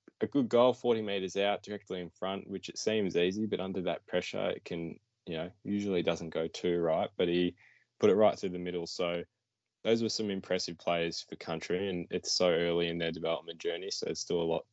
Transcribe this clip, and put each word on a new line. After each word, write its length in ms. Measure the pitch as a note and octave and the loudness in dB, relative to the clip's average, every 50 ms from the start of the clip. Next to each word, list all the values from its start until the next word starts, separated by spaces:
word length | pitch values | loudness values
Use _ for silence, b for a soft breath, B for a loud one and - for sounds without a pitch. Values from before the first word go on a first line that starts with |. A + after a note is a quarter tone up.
| _ - _ _ | _ -20 _ _
a 60 | - G#2+ | -6 -2
good 200 | - C#3+ C3 A2 | 0 0 0 4
goal, 260 | - A#2+ A#2+ B2+ B2 | 4 6 6 6 4
forty 280 | - - A#2+ A#2+ A2+ | 2 2 2 2 2
metres 340 | G#2+ G#2 G2 G2 F#2 F#2 - | 2 -2 -2 -2 -2 -2 0
out, 280 | G2 G2 G2+ G#2 F#2 - | 0 0 2 0 -2 -4
directly 360 | G2 G#2 G2+ - - F#2+ F2+ | -8 -10 -10 -8 -8 -8 -6
in 100 | F2+ E2 | -6 -8
front, 380 | - _ - F#2+ F#2+ G2 - - | -8 _ -6 -4 -4 -4 -6 -6
which 220 | G2 F#2+ - - | -8 -8 -8 -8
it 80 | - - | -10 -4
seems 400 | - A2 A2 A2 G2+ F#2 - E2+ | 0 0 2 2 2 2 2 4
easy, 300 | F2 F#2 F#2+ G#2+ A2 G#2 | 2 2 2 0 -2 -2
but 120 | G#2+ F#2 | -2 -2
under 220 | F#2 F#2+ F#2 F#2+ | -2 -4 -4 -2
that 240 | F2+ F2+ E2 - - | -2 -2 -2 -4 -6
pressure, 460 | - - F2+ F2+ - - G2+ G2 F#2+ | -2 -2 -2 -2 -2 -4 -2 -2 -2
it 120 | - - - | -2 -4 -6
can, 360 | - F2+ E2+ E2 E2 - - _ _ _ _ _ | -8 -6 -6 -6 -6 -8 -12 _ _ _ _ _
you 100 | F2 E2+ | -8 -6
know, 160 | D#2+ D#2+ F2+ - _ _ | -6 -6 -8 -10 _ _
usually 400 | - G2+ G#2 G2+ G2+ F#2+ F2 D#2 | -4 -2 -2 0 0 0 2 2
doesn't 260 | E2+ E2+ E2 E2+ E2 | 2 0 -2 -4 -6
go 180 | - E2 E2 E2 | -4 -2 -4 -4
too 320 | - - - F2+ F2 F2 | -4 -2 0 0 2 2
right, 300 | E2+ E2 D#2+ E2+ G#2 - - - | 2 2 2 2 0 -2 0 0
but 100 | F#2 F2 | 0 2
he 280 | F2 F2 F2+ F2 F2 b b b b b b b _ _ | 4 4 2 2 0 b b b b b b b _ _
put 100 | - G#2 | 4 4
it 60 | F#2 | 6
right 220 | G2+ G#2+ G#2 - - | 8 6 6 4 2
through 120 | - F#2+ | -4 -4
the 100 | F2+ F2+ | -4 -4
middle. 280 | F2 F2+ F2 F2 E2+ - | -6 -4 -4 -4 -6 -6
So 360 | - - F#2 F2 F2 F2 E2+ - _ _ _ _ _ _ _ _ _ _ _ | -4 -2 -2 -2 0 -2 -4 -8 _ _ _ _ _ _ _ _ _ _ _
those 180 | - A#2 A2+ | 2 2 2
were 80 | A#2 A2 | 2 0
some 200 | - - A2 G#2 | -2 -2 -2 -2
impressive 480 | G2 F#2+ F#2+ - F#2 F#2 - - F2 D#2+ | -2 -4 -2 -2 -2 -2 -2 -4 -8 -6
players 480 | - - F2 E2+ E2+ E2+ E2 - - - | -2 0 0 2 0 -2 -4 -6 -10 -10
for 80 | - | -12
country, 540 | - - - E2 D#2+ - - F2 F2+ G2 G2 | -12 -6 -6 -6 -6 -2 -2 -2 -2 0 -2
and 180 | F#2 F2+ E2 - | -2 -4 -4 -4
it's 200 | - F#2 - - | -4 -4 -2 -2
so 180 | - - F#2 F2+ | 0 2 4 4
early 380 | E2+ E2 E2+ E2+ E2+ E2+ E2+ E2+ | 4 4 4 2 2 2 2 2
in 100 | E2+ E2+ | 0 0
their 140 | E2+ E2 | -2 -2
development 480 | D#2+ D#2+ E2 E2 E2 - D#2+ E2 E2 E2 | -2 -2 -2 -2 -2 -2 -4 -10 -14 -6
journey, 320 | - E2+ E2 E2+ F#2 G2 | -4 -4 -4 -4 -6 -6
so 160 | - - - E2+ | -6 -6 -4 -4
it's 140 | E2 - | -4 -6
still 200 | - - F#2 F2 | -4 -2 0 0
a 20 | E2 | 0
lot 220 | E2 E2 D#2+ - - | 0 0 -2 -4 -6